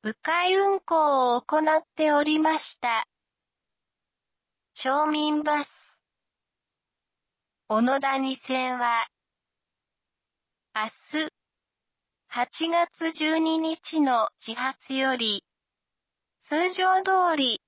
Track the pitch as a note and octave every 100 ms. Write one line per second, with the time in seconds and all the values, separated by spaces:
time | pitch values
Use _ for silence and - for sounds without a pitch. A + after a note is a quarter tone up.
0 | G#3+ A3+ - E4+ F4+ F#4+ G4 G4 - E4
1 | D4+ C4+ B3 B3 - D4+ D#4 D#4 - -
2 | D#4 D4 D4 D#4 D#4 D#4 - - A#3+ A3+
3 | - _ _ _ _ _ _ _ _ _
4 | _ _ _ _ _ _ _ - C4 C#4
5 | D4+ D4+ D4+ D4+ D4+ D4 C#4+ _ _ _
6 | _ _ _ _ _ _ _ _ _ _
7 | _ _ _ _ _ _ _ G#3+ A#3+ C4+
8 | C4+ C4+ C4+ C4+ - C4 B3+ B3+ A#3+ A#3
9 | A#3 _ _ _ _ _ _ _ _ _
10 | _ _ _ _ _ _ _ A3 A3 _
11 | _ D4+ D#4 _ _ _ _ _ _ _
12 | _ _ _ A#3+ B3 - E4 E4+ E4+ _
13 | E4 D#4+ D#4 D#4+ D#4+ D#4+ D#4+ D#4+ - D#4+
14 | C#4 A#3+ A3 _ - A3+ B3+ C4+ - C4
15 | C4+ B3+ A3+ G3+ _ _ _ _ _ _
16 | _ _ _ _ _ D4 F4+ F4+ F#4 F#4+
17 | F#4+ F#4+ F4+ D#4 B3+ A3